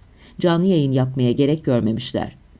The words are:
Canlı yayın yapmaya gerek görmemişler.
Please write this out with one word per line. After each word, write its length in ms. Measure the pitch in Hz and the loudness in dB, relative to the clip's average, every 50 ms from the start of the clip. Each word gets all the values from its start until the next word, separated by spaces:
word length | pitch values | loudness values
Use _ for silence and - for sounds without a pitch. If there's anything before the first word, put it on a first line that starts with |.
| - - - - - - - - | -20 -20 -20 -20 -20 -20 -10 -2
Canlı 260 | - 175 170 165 180 | 0 0 2 2 2
yayın 260 | 196 185 156 143 135 | 2 2 2 2 2
yapmaya 400 | 131 135 131 131 131 135 123 123 | 0 0 0 -2 -2 0 0 0
gerek 320 | 117 127 139 139 156 160 - | 2 2 2 0 0 -2 0
görmemişler. 720 | 143 127 117 107 110 110 123 - - - 104 - - - - - - - | 0 0 0 0 -2 -4 -4 -6 -6 -6 -6 -6 -6 -12 -18 -20 -20 -20